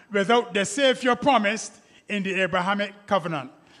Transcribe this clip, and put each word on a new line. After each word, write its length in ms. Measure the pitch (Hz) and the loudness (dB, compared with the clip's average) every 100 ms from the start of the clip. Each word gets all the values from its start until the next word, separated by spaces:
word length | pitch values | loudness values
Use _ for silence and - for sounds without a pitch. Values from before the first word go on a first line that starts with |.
| - | -6
without 420 | 202 190 240 226 | -2 2 2 2
the 100 | 196 | -2
Savior 500 | 190 - 269 254 254 | -4 0 2 2 0
promised 600 | 240 285 247 202 220 - - _ _ - | 0 4 4 2 -4 -8 -16 _ _ -6
in 140 | 208 | -4
the 180 | 190 185 | -2 -2
Abrahamic 680 | 185 185 180 202 202 196 - | 0 0 0 -2 -4 -8 -2
covenant. 460 | 196 170 156 131 - _ _ | -2 0 -6 -8 -16 _ _